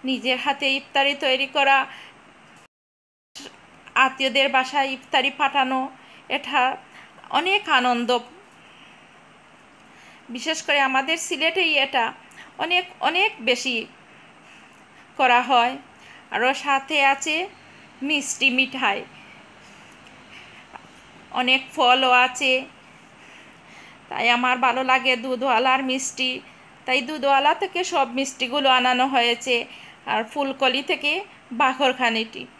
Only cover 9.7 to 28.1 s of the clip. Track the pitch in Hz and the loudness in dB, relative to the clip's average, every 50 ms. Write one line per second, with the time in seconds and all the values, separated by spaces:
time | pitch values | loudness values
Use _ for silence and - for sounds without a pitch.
9.7 | - - - - - - - - - - - - 233 254 - 320 320 320 - - | -20 -20 -20 -20 -20 -20 -20 -20 -20 -20 -18 -14 -12 -6 -4 -4 -4 -4 0 0
10.7 | 285 285 269 269 262 262 269 294 320 330 - - 349 269 311 330 330 381 349 320 | 2 2 2 2 2 0 0 0 -2 -4 -4 -8 -4 0 0 0 2 0 0 2
11.7 | 302 277 269 269 269 254 226 - - - - - - - - - - - 302 330 | 2 0 0 0 0 -2 -2 -2 -4 -12 -20 -20 -20 -20 -20 -20 -8 -8 -4 0
12.7 | 359 359 359 - - - - 302 330 359 403 440 427 - 233 226 254 - - 269 | 0 -2 -2 -4 -10 -4 -4 -2 0 0 0 0 -2 -4 -2 -2 -2 0 -2 -4
13.7 | 240 226 - - - - - - - - - - - - - - - - - - | -4 -6 -8 -10 -18 -20 -20 -20 -20 -20 -20 -20 -20 -20 -20 -20 -20 -20 -20 -20
14.7 | - - - - - - - - - - 269 247 240 247 247 240 262 240 233 247 | -20 -20 -20 -20 -20 -20 -20 -18 -4 0 2 4 4 4 4 4 2 2 2 2
15.7 | 262 285 - - - - - - - - - - - 202 233 254 269 269 - 285 | -2 -8 -16 -20 -20 -20 -20 -20 -20 -20 -16 -6 -4 0 0 0 0 -2 -2 0
16.7 | 277 269 269 - 311 294 277 269 277 277 - 320 302 320 370 392 - - - - | 0 0 0 -2 0 2 2 2 2 0 -2 -4 -4 -4 -4 -6 -10 -20 -20 -20
17.7 | - - - - - - 262 285 311 285 269 - - - 277 269 247 254 262 262 | -20 -20 -20 -20 -14 -10 -4 -4 -4 -4 -4 -6 -4 0 0 0 2 0 -2 -2
18.7 | 262 262 254 208 196 - - - - - - - - - - - - - - - | -4 -4 -2 -2 -2 -4 -8 -14 -20 -20 -20 -20 -20 -20 -20 -20 -20 -20 -20 -20
19.7 | - - - - - - - - - - - - - - - - - - - - | -20 -20 -20 -20 -20 -20 -20 -20 -20 -20 -20 -20 -20 -20 -20 -20 -20 -20 -20 -20
20.7 | - - - - - - - - - - - - - 247 254 247 262 269 262 - | -20 -20 -20 -20 -20 -20 -20 -20 -20 -20 -20 -8 -6 -2 0 2 0 0 0 -6
21.7 | - 311 269 240 254 262 262 254 247 247 254 254 254 - 294 262 254 262 269 - | -2 2 4 4 6 4 4 4 4 4 4 2 0 -2 0 0 0 0 -2 -8
22.7 | - - - - - - - - - - - - - - - - - - - - | -20 -20 -20 -20 -20 -20 -20 -20 -20 -20 -20 -20 -20 -20 -20 -20 -20 -20 -20 -20
23.7 | - - - - - - - - - - 226 233 240 240 247 254 254 247 254 - | -20 -20 -20 -20 -20 -20 -18 -12 -6 -2 2 2 2 2 2 0 0 2 2 0
24.7 | - 262 262 254 262 262 240 269 254 240 226 269 254 233 254 269 240 220 254 262 | 0 0 0 2 0 2 2 0 0 0 -2 -6 -4 -2 0 0 2 2 4 2
25.7 | 262 269 269 262 254 269 262 - - - 262 254 254 - - - - - - - | 2 2 0 -2 -4 -4 -6 -8 -6 -4 -4 -4 -4 -6 -12 -18 -20 -20 -20 -20
26.7 | - - - - 254 277 240 262 311 302 254 277 277 269 277 294 339 339 403 381 | -20 -12 -4 -2 -2 -2 -2 -4 -6 -2 0 2 2 4 4 2 2 0 -4 -4
27.7 | - 349 370 - 349 302 269 240 | -4 -6 -4 -2 0 0 0 0